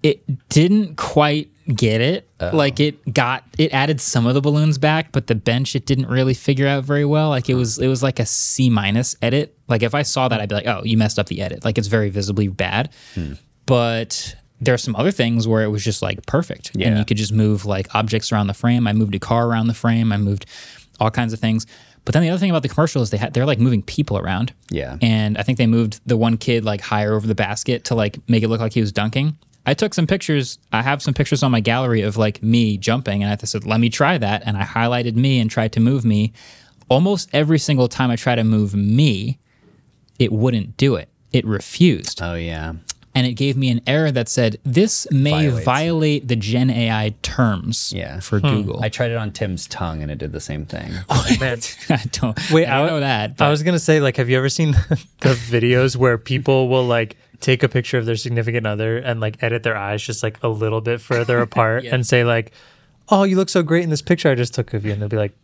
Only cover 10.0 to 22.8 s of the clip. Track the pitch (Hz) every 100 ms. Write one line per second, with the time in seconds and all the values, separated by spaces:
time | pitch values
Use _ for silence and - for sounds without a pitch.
10 | 143 - 127 113 104 104 101 104 107 113
11 | 107 107 98 85 92 - 113 110 101 110
12 | 104 98 98 101 101 90 92 98 147 -
13 | - - 78 69 _ _ - 123 117 113
14 | 113 - - - _ _ 123 123 - 107
15 | 147 196 117 117 113 110 107 107 104 101
16 | 98 98 - 151 170 - - - 98 107
17 | 107 104 107 107 107 104 101 95 95 104
18 | 107 110 - 110 101 98 120 120 113 104
19 | 107 98 - 117 117 113 113 113 120 113
20 | 113 101 101 98 - - - - - _
21 | 107 - 117 110 113 110 - - - _
22 | - 139 165 180 190 165 135 -